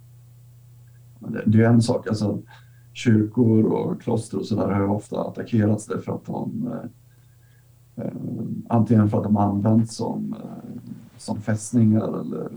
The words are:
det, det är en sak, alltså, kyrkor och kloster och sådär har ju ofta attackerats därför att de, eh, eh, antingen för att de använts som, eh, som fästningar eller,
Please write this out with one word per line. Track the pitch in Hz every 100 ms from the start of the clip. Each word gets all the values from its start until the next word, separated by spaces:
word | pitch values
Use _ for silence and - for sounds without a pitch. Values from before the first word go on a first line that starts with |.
| - - - - - - - - - - - -
det, | - 104 -
det | 107
är | 113
en | 120
sak, | 113 - -
alltså, | 107 104 107 - - - - -
kyrkor | - 123 107 104 - 113 110 110
och | - - 180
kloster | - 110 - 107
och | -
sådär | 104 95
har | 101
ju | 98
ofta | 104 - 92
attackerats | 87 - - 117 107 107 -
därför | 95 - -
att | -
de, | - - - -
eh, | - - - _ _ _ _ _ _ _ _ _ - -
eh, | - - - - - -
antingen | 117 110 113 107
för | 110
att |
de | 101 104
använts | 101 101 104 110 110 -
som, | - 104 107 -
eh, | - - - - - - - -
som | - 107
fästningar | 110 110 - 123 110 107 - -
eller, | - - -